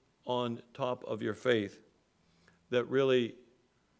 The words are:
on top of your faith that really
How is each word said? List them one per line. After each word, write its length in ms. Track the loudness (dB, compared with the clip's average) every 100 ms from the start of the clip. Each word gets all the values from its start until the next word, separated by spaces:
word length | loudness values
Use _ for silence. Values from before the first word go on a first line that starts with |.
| _ _
on 380 | -6 -2 -2 -6 -12
top 320 | -6 -6 -6
of 160 | -6 -6
your 140 | -4
faith 460 | -2 2 2 0 -8 _ _ _ _ _ _ _ _ _
that 140 | -2
really 500 | 0 2 4 2 2 -6 -20 _ _ _ _